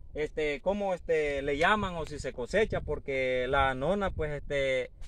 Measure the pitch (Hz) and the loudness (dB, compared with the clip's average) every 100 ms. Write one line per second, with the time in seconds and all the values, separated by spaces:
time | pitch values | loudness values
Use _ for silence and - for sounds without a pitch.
0 | - 143 151 - 151 143 185 202 196 175 | -10 -4 -4 -2 -2 0 0 0 0 -2
1 | - 156 147 139 139 143 175 214 190 170 | 2 2 2 0 0 2 4 4 0 -4
2 | 147 143 139 123 120 190 220 180 - 147 | -6 -6 -8 -6 0 2 2 0 -2 -6
3 | - 135 131 127 127 139 135 127 143 202 | -2 0 2 2 2 4 4 2 0 2
4 | 190 - 151 143 - 143 135 131 123 - | 0 -2 -2 -4 -2 0 2 0 -2 -8